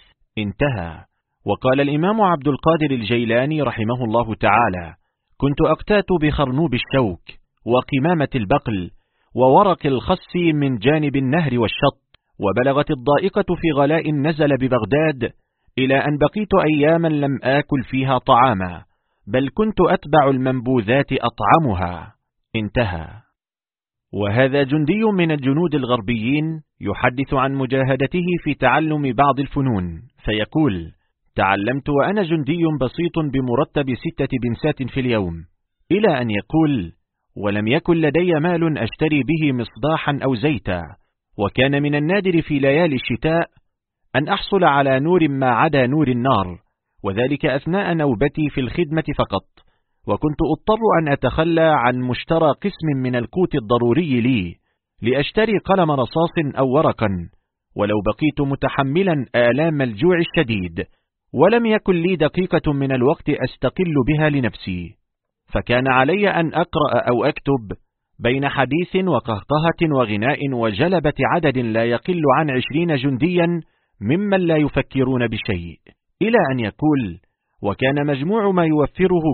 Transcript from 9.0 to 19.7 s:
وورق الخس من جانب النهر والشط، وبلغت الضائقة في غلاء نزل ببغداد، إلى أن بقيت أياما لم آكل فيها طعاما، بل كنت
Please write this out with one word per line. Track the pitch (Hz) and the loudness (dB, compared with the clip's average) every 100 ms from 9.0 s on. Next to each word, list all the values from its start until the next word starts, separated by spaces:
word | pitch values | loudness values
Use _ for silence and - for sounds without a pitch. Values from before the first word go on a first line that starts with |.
| _ _ _ 113 | _ _ _ 2
وورق | 131 160 202 165 143 | 6 6 4 2 -2
الخس | 123 110 185 - 180 170 | -2 -2 -4 -4 -2 0
من | 151 139 120 | 2 0 0
جانب | 123 156 147 135 | 0 2 0 -2
النهر | 131 165 147 120 | 0 0 0 0
والشط، | 107 - 139 - _ _ _ - | -2 0 -2 -2 _ _ _ -4
وبلغت | 101 98 135 139 147 | -2 0 2 2 0
الضائقة | 139 120 156 190 208 190 170 | -2 0 2 2 -2 -2 -2
في | 165 139 | 0 2
غلاء | 139 165 151 | 2 2 0
نزل | 151 151 151 147 131 | -2 -2 0 2 2
ببغداد، | 127 123 104 143 156 131 113 - _ _ _ - | 2 0 0 0 0 -2 -6 -8 _ _ _ -2
إلى | 131 135 | 0 2
أن | 143 147 | 0 0
بقيت | 147 214 208 190 156 | 0 0 0 2 2
أياما | 151 147 165 165 | 2 4 2 2
لم | 147 143 131 | 0 -2 -2
آكل | 127 143 - 139 | 0 0 0 -4
فيها | - 131 135 127 | -2 -2 0 0
طعاما، | - 120 131 95 90 85 - _ _ _ - | 4 4 4 2 -4 -10 -18 _ _ _ -4
بل | 127 139 | -2 -2
كنت | - 220 | -2 -2